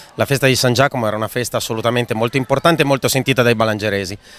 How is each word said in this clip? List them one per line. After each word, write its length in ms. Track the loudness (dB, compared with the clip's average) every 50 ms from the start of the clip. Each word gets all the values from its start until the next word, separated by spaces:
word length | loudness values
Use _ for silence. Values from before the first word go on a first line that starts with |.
| -20 -12 -6
la 100 | -4 -2
festa 200 | 0 0 2 2
di 100 | 2 2
San 180 | 2 2 2 2
Giacomo 340 | 2 2 2 0 -2 -2 -2
era 80 | -2
una 140 | -4 -4 -4
festa 280 | -4 -4 -4 -4 -4 -4
assolutamente 560 | -4 -4 -6 -4 -2 -2 0 0 -2 -2 -2
molto 240 | -2 -2 -2 0 -2
importante 440 | -2 0 0 2 2 2 2 2
e 40 | 2
molto 220 | 2 0 0 0 0
sentita 340 | 0 0 0 2 2 2
dai 140 | 2 2 2
balangeresi. 640 | 2 2 0 0 -2 -2 -2 -2 -2 -2 -6 -8 -12 -14 -20 -20